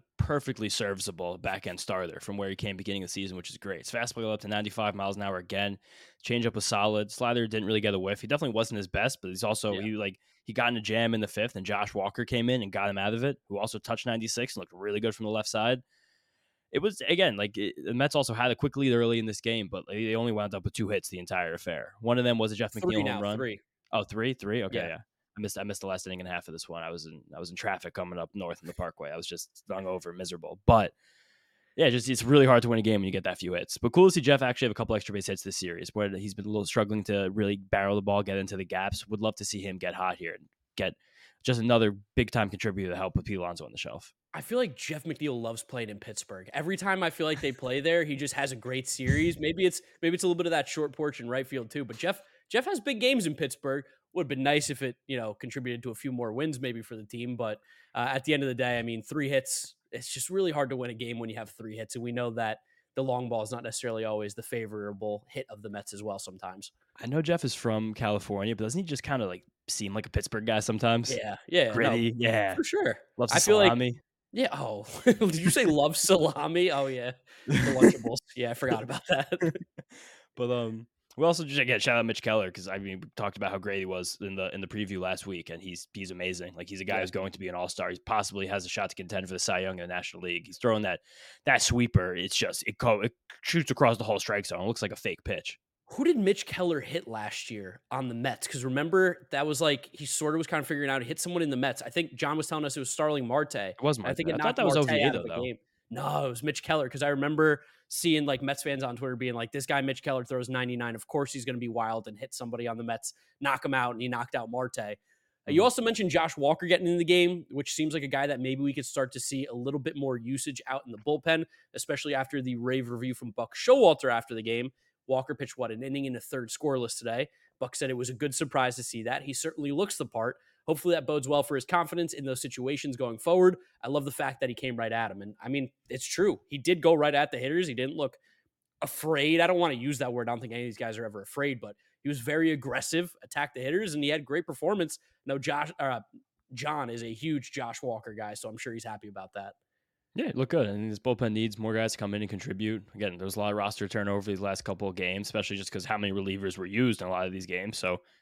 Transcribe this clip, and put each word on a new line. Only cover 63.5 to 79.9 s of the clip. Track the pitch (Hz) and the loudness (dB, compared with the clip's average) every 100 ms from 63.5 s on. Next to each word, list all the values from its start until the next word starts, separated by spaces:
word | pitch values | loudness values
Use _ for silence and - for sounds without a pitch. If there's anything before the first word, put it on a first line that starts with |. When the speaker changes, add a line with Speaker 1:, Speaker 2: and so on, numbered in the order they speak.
Speaker 2:
not | 120 | -6
necessarily | 120 - 123 110 | -6 -6 -4 -2
always | 110 107 104 | -2 -2 -4
the | 101 | -8
favorable | - 120 110 107 104 101 107 104 - | -6 -6 -6 -6 -8 -6 -6 -6 -8
hit | 131 131 | -12 -10
of | 101 | -12
the | 107 | -10
Mets | 101 - | -10 -10
as | 101 | -10
well | 104 98 | -8 -8
sometimes. | - 95 92 95 - - _ - | -10 -12 -14 -14 -18 -20 _ -12
Speaker 1:
I | 117 | -2
know | 147 | 0
Jeff | 156 170 | 2 0
is | 127 | 0
from | - 117 110 110 | -2 0 0 -2
California, | 107 110 104 - 101 104 110 | -2 0 0 0 -2 -2 -2
but | |
doesn't | 110 156 | -2 -2
he | |
just | 175 139 | -4 -6
kinda, | - 135 101 | -2 -2 -2
like, | 90 - _ - | -4 -14 _ -8
seem | - 101 | -4 -2
like | 104 107 | -4 -2
a | |
Pittsburgh | - - 110 110 | -2 -2 -2 2
guy | 110 | 2
sometimes? | 107 110 120 117 117 | 2 2 4 4 2
Speaker 2:
Yeah, | 120 107 95 - | -2 -4 -8 2
yeah, | 175 123 | 4 4
no, | |
Speaker 1:
Gritty, | 113 113 117 117 117 | 4 4 4 2 4
yeah. | 117 113 98 92 | 4 4 4 2
Speaker 2:
for | |
sure. | 269 403 370 - - - | 0 2 0 -2 -8 -2
Speaker 1:
Loves | 120 | 2
Speaker 2:
I | 160 | 4
Speaker 1:
the | |
Speaker 2:
feel | 202 214 | 6 8
like, | 190 | 8
Speaker 1:
salami. | 120 123 120 _ _ _ | 6 2 -2 _ _ _
Speaker 2:
yeah, | 220 254 | -2 -2
oh, | 143 123 104 - | -2 -6 -6 -10
<laughs> | - | 2
did | 247 208 208 160 | 6 6 4 4
you | 175 | 4
say | 185 | 6
love | 175 147 147 170 | 6 6 4 4
Speaker 1:
<laughs> | |
Speaker 2:
salami? | - 185 151 151 156 165 180 | 6 6 6 2 0 2 2
Oh, | 143 135 | 2 0
yeah. | 127 123 - _ - - | -2 -6 -8 _ -14 0
The | |
Speaker 1:
<laughs> | 135 123 127 165 - | 2 4 8 10 8
Speaker 2:
Lunchables. | 113 120 - | 0 -4 -6
Yeah, | 123 120 | -4 -4
I | |
forgot | 120 131 113 | -2 0 0
about | 117 143 - | -2 -8 -2
that. | 147 - 185 | 0 0 0
<laughs> | 165 - - - - | 0 -2 -10 -16 -20